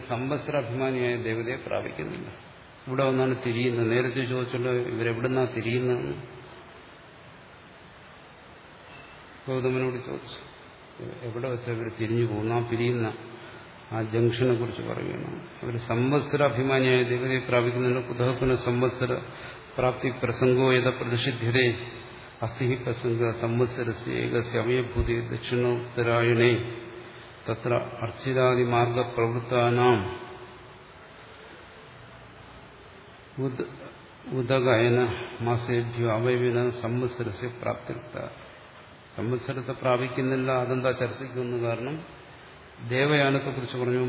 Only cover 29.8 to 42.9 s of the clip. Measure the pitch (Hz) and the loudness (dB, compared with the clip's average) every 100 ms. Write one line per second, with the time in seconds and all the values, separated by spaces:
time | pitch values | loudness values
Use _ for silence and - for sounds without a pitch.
29.8 | 123 113 92 - - - - - - - | 6 6 2 -6 -12 -14 -16 -18 -20 -20
30.8 | - - - - - - - - - - | -20 -20 -20 -20 -20 -20 -20 -20 -20 -20
31.8 | - - - - - - - - - - | -20 -20 -20 -20 -20 -20 -20 -20 -20 -20
32.8 | - - - - - - 135 123 - - | -20 -20 -20 -20 -14 -6 -4 -4 -8 -8
33.8 | - - - - - 131 117 135 127 110 | -16 -18 -20 -18 -6 -2 2 4 6 6
34.8 | 120 120 120 - - - 117 120 - 120 | 6 4 2 -2 -8 -4 0 0 0 0
35.8 | 117 120 117 110 123 123 123 120 123 117 | 0 0 0 2 2 4 4 4 2 0
36.8 | 113 123 123 - 113 98 123 - - - | -2 -2 -2 -2 -6 -4 -8 -6 -4 -4
37.8 | - - - - 50 - - - - - | -6 -10 -10 -10 -10 -12 -18 -20 -20 -20
38.8 | - - - - 107 123 123 131 123 127 | -20 -20 -16 -6 -4 -2 -4 -6 -6 -2
39.8 | 131 123 131 123 131 131 131 127 123 127 | 2 2 0 0 0 0 2 0 2 2
40.8 | 127 123 120 - 135 120 123 123 117 113 | 0 0 -2 -4 -8 -6 -4 -2 -2 -2
41.8 | 127 160 165 - - - - - - - | -4 -8 -10 -18 -20 -20 -20 -20 -20 -14
42.8 | 117 | -2